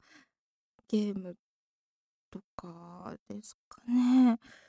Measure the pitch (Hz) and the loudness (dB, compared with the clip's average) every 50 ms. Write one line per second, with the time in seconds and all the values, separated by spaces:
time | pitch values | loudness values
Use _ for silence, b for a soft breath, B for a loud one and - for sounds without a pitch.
0 | b b b b b b b _ _ _ _ _ _ _ _ _ _ - 226 214 | b b b b b b b _ _ _ _ _ _ _ _ _ _ -4 -2 -2
1 | 208 208 196 196 185 180 175 _ _ _ _ _ _ _ _ _ _ _ _ _ | -2 -2 -6 -8 -10 -12 -16 _ _ _ _ _ _ _ _ _ _ _ _ _
2 | _ _ _ _ _ _ - 196 - _ _ - - 175 165 170 175 175 175 180 | _ _ _ _ _ _ -20 -20 -20 _ _ -18 -18 -18 -20 -20 -20 -20 -20 -18
3 | 180 - - - _ _ 202 208 - - - _ _ _ - - _ 240 240 247 | -16 -16 -16 -18 _ _ -16 -14 -14 -16 -16 _ _ _ -20 -16 _ -2 0 2
4 | 247 247 254 262 254 247 226 b b b b b b | 4 6 6 6 6 6 4 b b b b b b